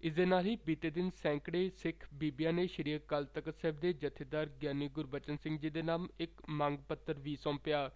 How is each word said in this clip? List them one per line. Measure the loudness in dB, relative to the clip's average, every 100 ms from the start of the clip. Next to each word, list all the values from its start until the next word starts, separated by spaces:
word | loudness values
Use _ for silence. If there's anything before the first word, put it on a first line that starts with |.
ਇਸ | 0
ਦੇ | 4 6
ਨਾਲ | 6 4
ਹੀ | 2 0
ਬੀਤੇ | 0 0
ਦਿਨ | 0 0 0
ਸੈਂਕੜੇ | 0 0 0 0 0 0
ਸਿੱਖ | -4 -4 -8
ਬੀਬੀਆਂ | -4 -2 0 2
ਨੇ | 4 2
ਸ਼੍ਰੀ | 0 -2 -2
ਅਕਾਲ | 0 -2 0
ਤਖਤ | -4 -6 -2
ਸਾਹਿਬ | -2 0
ਦੇ | 0
ਜਥੇਦਾਰ | 0 -2 -4 -4 -2 -2 -2
ਗਿਆਨੀ | -2 0 -2
ਗੁਰਬਚਨ | -4 -4 -4 -4 -4
ਸਿੰਘ | -2 -2
ਜੀ | -2
ਦੇ | -2
ਨਾਮ | 0 0 -2 -6
ਇੱਕ | -8 -8 -4
ਮੰਗ | 0 2 0 -4
ਪੱਤਰ | -6 -4 -4
ਵੀ | -4 -4
ਸੌਂਪਿਆ। | -2 -2 0 0 0